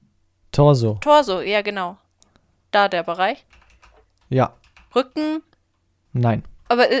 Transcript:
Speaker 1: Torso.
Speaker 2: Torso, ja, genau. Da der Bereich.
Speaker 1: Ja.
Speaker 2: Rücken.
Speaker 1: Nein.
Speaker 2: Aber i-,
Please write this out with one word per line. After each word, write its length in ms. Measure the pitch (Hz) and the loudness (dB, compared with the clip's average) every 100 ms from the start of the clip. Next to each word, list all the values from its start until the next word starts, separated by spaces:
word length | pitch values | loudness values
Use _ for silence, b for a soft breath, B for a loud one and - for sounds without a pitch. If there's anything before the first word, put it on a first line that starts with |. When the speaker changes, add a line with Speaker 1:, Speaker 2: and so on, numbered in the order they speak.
| _ _ _ _ _ | _ _ _ _ _
Speaker 1:
Torso. 420 | - 147 139 113 107 | 2 4 4 0 -2
Speaker 2:
Torso, 380 | 277 302 269 185 | 2 2 2 -4
ja, 180 | 151 208 | -2 -4
genau. 360 | 208 202 180 196 _ _ _ _ _ _ _ | -4 -6 -8 -12 _ _ _ _ _ _ _
Da 180 | 208 202 | 0 0
der 140 | 180 | 0
Bereich. 420 | 170 170 190 262 _ _ _ _ _ _ _ _ _ | -4 -2 -4 -4 _ _ _ _ _ _ _ _ _
Speaker 1:
Ja. 240 | 131 120 - _ _ _ | -2 -2 -4 _ _ _
Speaker 2:
Rücken. 480 | - 262 - 302 311 - _ _ _ _ _ _ | -4 -4 -4 -4 -6 -10 _ _ _ _ _ _
Speaker 1:
Nein. 320 | 127 120 110 - - - | -2 -2 -2 -6 -20 -6
Speaker 2:
Aber 220 | 240 247 | 0 2
i-, 40 | 262 | 0